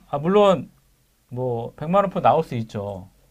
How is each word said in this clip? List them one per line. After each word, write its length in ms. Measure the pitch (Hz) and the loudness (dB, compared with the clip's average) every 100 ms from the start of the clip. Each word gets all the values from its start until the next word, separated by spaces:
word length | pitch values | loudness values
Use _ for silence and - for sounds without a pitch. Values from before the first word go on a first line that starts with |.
| - | -8
아, 80 | 143 | -4
물론 520 | 160 202 202 165 - _ _ _ _ _ - | 2 4 4 2 -2 _ _ _ _ _ -14
뭐 440 | 123 127 117 120 - | -8 -4 -4 -8 -10
백만 260 | 151 196 | -2 0
원 60 | 196 | 0
폰 120 | 185 | 0
나올 200 | 131 147 | 2 2
수 120 | 160 123 | 0 -6
있죠. 520 | 110 110 101 95 95 _ _ | -8 -8 -8 -10 -14 _ _